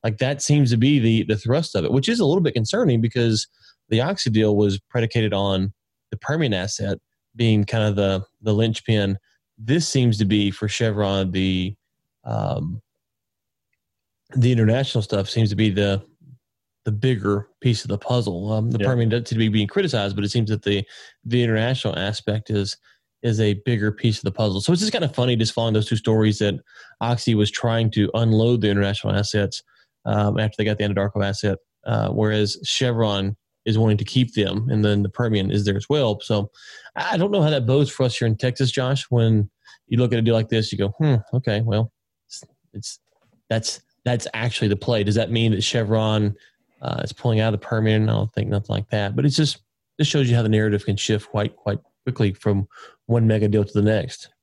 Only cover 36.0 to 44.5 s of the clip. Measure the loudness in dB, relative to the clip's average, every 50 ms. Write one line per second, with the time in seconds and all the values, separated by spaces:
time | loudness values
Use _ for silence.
36 | 2 0 -2 -4 -2 -2 -2 -2 -2 -4 _ -20 -20 -20 -20 -20 -20 -16 _ -8
37 | -4 -2 0 0 0 0 2 2 2 2 2 0 0 2 2 2 2 0 0 -2
38 | -2 -2 0 0 0 0 0 0 -2 -2 0 0 -2 -2 0 -2 0 0 -2 -2
39 | -2 _ 0 2 4 4 4 2 2 -2 _ _ _ -20 -20 _ _ _ 0 2
40 | 2 2 2 2 2 2 2 2 0 0 0 -2 -2 -2 -2 -4 -4 -4 -2 -2
41 | 0 2 2 0 0 -2 -4 -2 -2 0 -2 -2 -2 0 0 0 -2 -2 _ _
42 | _ _ _ _ _ _ -20 -20 -20 _ _ _ _ _ _ -14 -14 -14 -16 -16
43 | _ _ _ _ _ _ _ _ _ _ -4 -2 -2 -4 -10 -10 _ _ _ _
44 | _ -2 -2 -2 -4 -6 -8 -4 -4 -4